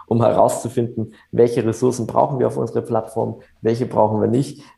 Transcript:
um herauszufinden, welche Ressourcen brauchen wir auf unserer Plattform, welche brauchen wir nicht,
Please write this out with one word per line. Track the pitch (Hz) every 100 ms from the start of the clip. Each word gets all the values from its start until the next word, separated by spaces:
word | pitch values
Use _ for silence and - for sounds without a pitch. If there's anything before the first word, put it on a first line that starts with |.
| -
um | 113
herauszufinden, | 113 - 117 - 117 123 117 117 110 - _
welche | 113 120 123
Ressourcen | 110 110 127 127 110
brauchen | 117 135 135
wir | 120
auf | 127
unserer | 120 117
Plattform, | - 113 - 113 117 107 - _
welche | 110 117 123
brauchen | 110 107 107
wir | 104
nicht, | 120 139 - -